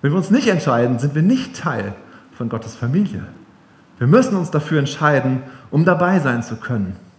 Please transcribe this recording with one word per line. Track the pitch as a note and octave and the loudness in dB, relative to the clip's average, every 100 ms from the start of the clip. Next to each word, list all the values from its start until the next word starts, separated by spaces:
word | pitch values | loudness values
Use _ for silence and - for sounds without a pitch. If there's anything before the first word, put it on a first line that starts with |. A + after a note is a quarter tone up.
Wenn | C#3+ | 2
wir | E3+ | 0
uns | F#3 | 2
nicht | A3+ A#3+ | 2 4
entscheiden, | F3+ - A#2+ B2 A#2+ | 0 2 2 2 0
sind | C#3+ | -2
wir | C#3+ | 2
nicht | E3+ B3+ C4 - | 2 2 -2 -8
Teil | E3 A#2+ G2+ G2 - - - - | -6 -4 -6 -8 -16 -20 -20 -8
von | A#2 | -6
Gottes | A2+ A2 | -6 -8
Familie. | - A#2+ D3+ G#3 G#2 F#2+ - - - _ - _ - | -8 -2 0 -2 -4 -12 -16 -20 -20 _ -20 _ -4
Wir | A#2+ | 4
müssen | G#3 C4 G3+ | 4 4 0
uns | E3 | -2
dafür | F3 D3+ D#3 | -2 0 0
entscheiden, | C#3 - D3 C#3+ C3 C3 - - - | 0 0 2 2 0 -2 -6 -18 -4
um | C#3+ | 2
dabei | E3+ F3 F3 F#3+ | 2 2 2 2
sein | C#3 A#2+ | 2 -2
zu | A#2 A2 | -4 -10
können. | - A#2+ F#2+ F#2 - | -6 -4 -4 -6 -16